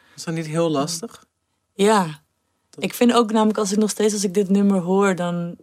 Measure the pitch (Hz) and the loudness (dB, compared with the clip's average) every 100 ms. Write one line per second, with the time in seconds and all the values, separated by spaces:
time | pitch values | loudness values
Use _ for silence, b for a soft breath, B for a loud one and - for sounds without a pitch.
0 | b - - 165 156 160 170 147 151 - | b -14 -8 -6 -4 -2 0 0 -4 -6
1 | 233 - _ _ _ _ _ - 202 214 | -12 -16 _ _ _ _ _ 0 2 2
2 | 170 151 _ _ _ _ _ - 185 - | 0 -8 _ _ _ _ _ -10 -8 0
3 | 240 233 220 220 214 214 208 208 214 - | 2 4 2 2 2 0 -2 0 0 0
4 | 214 208 202 180 185 196 202 190 170 190 | 0 0 -2 -2 2 2 4 2 2 2
5 | 202 175 175 175 170 - | 2 0 -2 -4 -6 -10